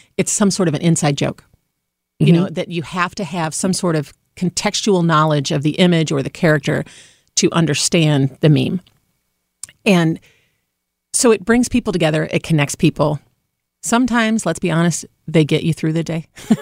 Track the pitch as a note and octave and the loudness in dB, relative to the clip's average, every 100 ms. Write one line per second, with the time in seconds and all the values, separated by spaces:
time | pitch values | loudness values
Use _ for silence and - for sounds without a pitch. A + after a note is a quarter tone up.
0 | _ - F3+ - G3+ F3+ F3+ D3 E3+ E3 | _ -6 -4 0 0 0 -2 0 0 0
1 | D3+ C#3+ C#3+ - _ _ _ _ _ _ | 0 -2 -4 -8 _ _ _ _ _ _
2 | _ - D3+ E3+ F#3+ D#3+ - E3+ - F#3 | _ 0 4 4 2 -6 -8 -8 -6 -4
3 | F3+ - E3+ F3 D#3+ - F#3+ F3+ F3+ D#3+ | -4 -6 -8 -6 -6 -4 -2 -2 -2 -2
4 | C#3+ _ _ - F3 - G#3 - A3+ F#3 | -4 _ _ -6 -4 -2 -4 -2 0 2
5 | E3+ D3+ D#3 D3 C3+ D#3 D3 - F3+ E3+ | 4 4 4 0 0 -2 -2 2 2 2
6 | D#3 D3 C#3+ - E3 D3+ - C#3+ - - | 0 -2 -4 -2 2 2 0 -4 -6 -16
7 | - _ _ - F#3 E3+ D#3+ D3 - F3+ | -20 _ _ -2 0 2 0 0 0 2
8 | D3+ C#3+ C3+ - D3+ C#3 C3 F3+ - _ | 2 2 0 2 4 4 2 -6 -10 _
9 | _ _ _ _ _ - - _ A#3 F3+ | _ _ _ _ _ -20 -20 _ 2 2
10 | D#3+ E3 _ _ _ _ _ _ _ _ | 2 -2 _ _ _ _ _ _ _ _
11 | _ - A#3+ A3 F#3 A#3 A#3+ B3 A3 F3+ | _ 0 2 2 2 0 2 -2 -2 0
12 | D#3 D#3 D3+ E3+ - D#3+ C#3 - D#3+ - | 0 0 -2 -4 0 0 0 0 0 2
13 | D3 D3 _ _ _ _ _ _ - A#3 | -2 -2 _ _ _ _ _ _ -2 0
14 | B3+ A#3 A3 A3 F3 E3 F3 D#3+ E3+ - | 0 0 0 -2 -4 -4 -2 0 0 -2
15 | - _ - D#3+ D3+ D#3 E3 - D#3+ D#3+ | -10 _ -2 0 2 0 -2 -2 -2 -4
16 | E3 E3 - - - A3+ | -4 -8 -10 -12 -4 -2